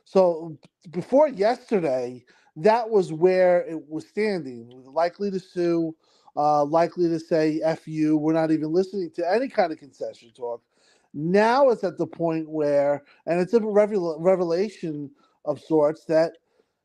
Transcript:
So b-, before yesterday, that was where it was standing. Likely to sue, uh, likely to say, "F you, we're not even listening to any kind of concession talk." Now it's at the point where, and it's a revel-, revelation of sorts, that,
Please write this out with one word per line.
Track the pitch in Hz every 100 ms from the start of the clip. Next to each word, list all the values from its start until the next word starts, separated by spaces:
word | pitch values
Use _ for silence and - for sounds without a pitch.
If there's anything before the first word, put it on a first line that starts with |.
| _
So | 190 180 160 165 151 _ _
b-, | 175
before | 175 - 262 302
yesterday, | 180 208 247 - 208 156 127 123 127 _ _ _ 156
that | 208 226 226
was | 214 160
where | 156 180 185 180 175 160
it | 160 143
was | 156 -
standing. | 202 214 185 131 120 120 131 131
Likely | 147 175 175 202
to | 190
sue, | - 180 175 170 160 160 _ _ _ 143
uh, | 151 151 147
likely | 165 170 175 170
to | 160
say, | - 160 156 156
"F | 160 160 -
you, | 156 151 156
we're | 156
not | 160 160
even | 156 156
listening | 175 190 202 165
to | - 170
any | 214 269
kind | - 175
of | 151
concession | 139 - 113 107 117
talk." | 117 120 117 _ _ _ _ _
Now | 143 160 202 220 262 269
it's | 214
at | 185 -
the | 165
point | 170 165 160 156
where, | 156 147 143 143 143 _ _ 156
and | 175
it's | 180
a | 233
revel-, | 214 202 208 214 170 151
revelation | 170 185 170 170 208 - 170 147 139 _ _ _ 147
of | 139
sorts, | - 160 147 156 -
that, | 160 165 - _ _ _ _